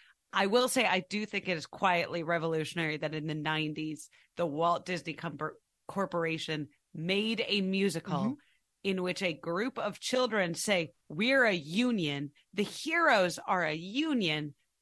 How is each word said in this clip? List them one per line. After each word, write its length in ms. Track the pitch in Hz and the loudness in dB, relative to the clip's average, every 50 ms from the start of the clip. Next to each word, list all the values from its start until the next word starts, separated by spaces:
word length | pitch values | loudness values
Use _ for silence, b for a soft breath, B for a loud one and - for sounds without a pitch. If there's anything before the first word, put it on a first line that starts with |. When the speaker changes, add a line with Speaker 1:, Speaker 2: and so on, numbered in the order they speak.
| B B B _ _ _ - | B B B _ _ _ 0
Speaker 1:
I 140 | 190 196 | 0 2
will 200 | 196 202 247 247 | 4 4 4 4
say 180 | 254 - 262 233 | 4 2 2 2
I 180 | 165 175 190 180 - | 2 2 0 0 -2
do 160 | - 208 214 | -4 -4 -4
think 220 | 214 - 196 - 185 | -4 -4 -4 -2 -2
it 80 | 180 | -2
is 100 | 160 - | -4 -4
quietly 580 | - - - 202 190 175 170 165 - 156 175 160 | -8 -4 0 2 2 4 2 2 0 -2 -4 -2
revolutionary 720 | 156 170 165 156 165 160 160 156 - - 170 165 156 151 | 0 0 0 0 0 0 0 -2 -2 -2 -2 -2 -2 -2
that 180 | 147 156 151 156 | -2 -4 -4 -4
in 140 | 156 151 156 | -4 -4 -4
the 60 | 151 | -4
nineties, 760 | 156 151 156 156 156 156 151 151 156 156 156 156 147 - b b b b b _ | -2 -2 0 0 0 0 -2 -4 -4 -6 -6 -8 -8 -12 b b b b b _
the 100 | - 175 | -4 -2
Walt 400 | 165 139 151 165 170 175 - - | -2 0 2 2 2 2 2 0
Disney 280 | - 185 170 - 165 143 | -4 -6 -6 -6 -8 -8
Compor-, 400 | - - 165 - - 151 156 - - _ _ _ _ _ | -8 -8 -8 -6 -6 -6 -8 -8 -10 _ _ _ _ _
Corporation 840 | - - 196 196 190 - 170 165 160 160 156 - - 160 151 147 b b b _ _ - | -8 -4 -2 -2 -2 0 -2 -2 -2 -2 -4 -4 -4 -4 -4 -4 b b b _ _ -10
made 520 | 156 160 175 190 202 214 220 226 214 226 | -6 -2 0 0 2 2 0 0 -2 -2
a 140 | - 202 208 | 0 0 0
musical 580 | 190 185 190 190 196 196 165 165 - - 175 170 | 0 2 2 2 2 2 0 -2 -4 -2 -2 0
Speaker 2:
Mm-hmm. 140 | 190 226 285 b b b b b b _ _ _ - | 0 -2 -2 b b b b b b _ _ _ -4
Speaker 1:
in 200 | 196 196 185 180 | -2 -2 0 0
which 180 | 180 180 - 196 | -2 -2 -2 -2
a 100 | 180 156 | -2 -2
group 460 | - - 165 170 185 220 262 262 - | -4 -4 -4 -2 -2 -2 -4 -4 -4
of 220 | - 208 190 - | -4 -6 -6 -6
children 540 | - - - 254 254 240 220 214 185 170 170 | -4 -2 0 2 2 2 2 2 0 0 -2
say, 380 | - - - 202 180 165 - - _ _ - | -2 0 2 2 2 0 -2 -6 _ _ -10
"We're 360 | 156 151 214 247 269 269 247 | -4 0 2 4 4 6 6
a 80 | 220 196 | 4 4
union. 800 | 175 139 147 165 208 247 254 240 202 165 147 143 143 147 143 b b b _ - | 2 -2 -2 0 2 2 2 2 2 0 0 -2 -2 -6 -8 b b b _ -4
The 100 | 190 208 | -2 -2
heroes 760 | - - - - 302 320 339 339 302 254 208 185 180 175 - | -2 -4 -8 -6 -2 0 4 6 6 6 6 6 4 2 -2
are 240 | - - 202 180 170 | -2 0 0 2 2
a 100 | 156 151 | 0 -2
union 800 | 160 170 185 208 262 311 320 294 247 202 160 151 151 151 147 143 _ _ _ _ _ | -4 -6 -4 -2 -2 0 0 2 2 2 2 0 0 -2 -6 -8 _ _ _ _ _